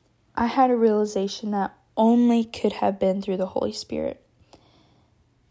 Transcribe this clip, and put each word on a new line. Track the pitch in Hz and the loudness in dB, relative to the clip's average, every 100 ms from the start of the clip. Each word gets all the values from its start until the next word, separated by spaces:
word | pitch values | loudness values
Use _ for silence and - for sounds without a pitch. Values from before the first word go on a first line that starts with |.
| _ _ _ | _ _ _
I | - 240 | -4 -2
had | 269 254 | 2 2
a | 240 | 4
realization | 226 214 208 196 196 - 214 | 4 2 0 -2 -4 -6 -6
that | 208 196 - _ - | -4 -4 -8 _ 2
only | 220 240 240 233 226 | 4 6 4 2 -2
could | - 208 | -4 -4
have | - 202 196 | -2 -4 0
been | 196 190 | -2 -2
through | 196 190 | -4 -4
the | 185 | -4
Holy | - 214 | -4 -6
Spirit. | 214 - 226 - - _ _ _ - _ _ _ _ _ _ _ _ _ | -8 -10 -6 -6 -8 _ _ _ -20 _ _ _ _ _ _ _ _ _